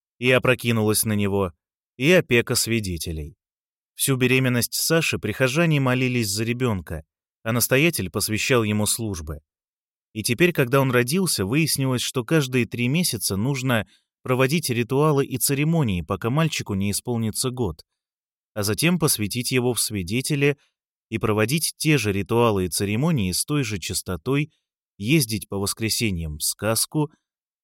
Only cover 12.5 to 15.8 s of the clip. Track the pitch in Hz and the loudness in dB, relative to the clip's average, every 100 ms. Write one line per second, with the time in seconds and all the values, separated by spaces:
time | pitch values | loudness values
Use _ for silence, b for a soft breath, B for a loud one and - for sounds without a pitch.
12.5 | 127 113 - 120 156 175 117 - 95 117 | 0 -2 -2 0 0 0 -2 -2 -2 0
13.5 | 139 131 117 95 b b _ - 123 131 | -2 0 0 -2 b b _ -4 0 2
14.5 | 165 - 117 120 131 156 139 139 127 - | 0 0 -2 0 2 2 2 0 -2 -2
15.5 | 139 151 165 | 0 0 2